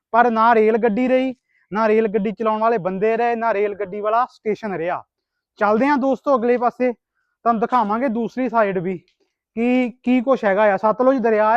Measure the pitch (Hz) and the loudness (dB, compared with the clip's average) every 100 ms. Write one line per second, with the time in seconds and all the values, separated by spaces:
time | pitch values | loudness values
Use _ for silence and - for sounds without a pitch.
0 | _ 226 240 220 226 226 220 226 233 208 | _ 2 2 4 4 4 2 2 0 0
1 | 254 262 262 247 _ _ _ 202 220 214 | 0 0 -2 -8 _ _ _ -2 0 2
2 | 220 208 196 190 220 214 226 233 170 190 | 0 -2 -4 -4 -4 0 0 -2 -4 -2
3 | 214 226 240 233 226 202 208 196 202 208 | -2 0 -2 -2 -2 -2 -4 -4 -10 -6
4 | 208 226 247 _ 220 202 214 175 170 151 | -2 -2 -2 _ -8 -6 -6 -6 -6 -8
5 | - _ _ _ _ _ 208 220 269 294 | -12 _ _ _ _ _ 0 2 2 0
6 | 269 247 294 262 240 240 240 - 247 226 | 0 -2 0 0 0 0 -2 -2 -4 -4
7 | _ _ _ _ 233 233 233 247 202 220 | _ _ _ _ -2 0 0 0 0 -2
8 | 269 220 220 - 254 226 202 185 175 180 | -2 -2 -4 -4 -2 0 0 -2 -4 -8
9 | - _ _ _ _ 220 240 254 247 - | -12 _ _ _ _ -4 0 2 0 -4
10 | 247 254 240 254 208 196 214 190 214 214 | 0 0 2 0 2 2 2 2 0 2
11 | 254 269 226 214 214 | 2 2 2 2 2